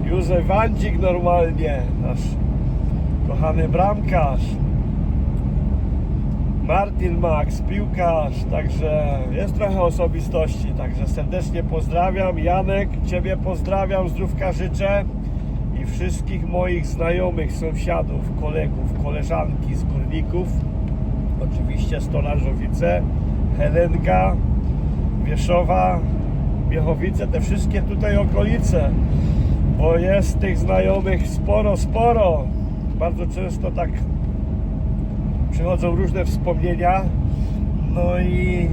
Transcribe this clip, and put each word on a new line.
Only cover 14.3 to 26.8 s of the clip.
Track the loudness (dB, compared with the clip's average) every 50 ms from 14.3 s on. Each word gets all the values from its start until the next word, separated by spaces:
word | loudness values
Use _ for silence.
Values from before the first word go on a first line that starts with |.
| -2 -2 -2 -2
życzę | -2 -2 -2 -2 -2 -2 0 0 0 0 0 -2 -4 -4 -6 -4 -4 -4 -4 -4 -4 -4 -4 -4 -4 -4
i | -4
wszystkich | -4 -4 -2 -2 -2 -2 -2 -4 -4 -4 -4 -4 -2
moich | -2 -2 0 0 0 -2 -2
znajomych, | -4 -4 -2 -2 0 0 0 0 -2 -2 -2 -4 -4
sąsiadów, | -4 -4 -4 -4 -2 -2 -2 -2 -2 -2 -2 -2 -2 -4 -4 -4 -4 -4
kolegów, | -4 -2 -2 -2 -2 -2 -2 -2 -2 -2 -2 -2 -2
koleżanki | -2 -2 -4 -2 -2 -2 -2 -2 -2 -2 -2 -2 -2 -2
z | -2 -2
Górników. | -2 -2 -2 -2 -2 -2 -2 -2 -2 -2 -2 -2 0 -2 -2 -2 -2 -2 -4 -2 -2 -2 -2 -2 -2 -2 -2 -2 -2 -2 -2 -2
Oczywiście | -2 -2 -2 -2 -2 0 0 0 0 0 -2
Stolarzowice, | -2 -2 -2 -2 0 0 0 0 0 0 0 0 -2 -2 -2 0 0 2 2 0 0 0 0 0 0 0 0 0 0 0 0
Helenka, | 0 2 2 4 4 4 4 2 2 2 2 2 4 4 2 2 2 2 2 2 2 2 0 0 0 0 0 0 0 0 0 0 0 0
Wieszowa, | 0 0 0 2 4 4 2 4 2 2 2 2 2 2 0 0 0 -2 -2 -2 -2 -2 0 0 0 0 0 0 0
Biechowice, | 0 0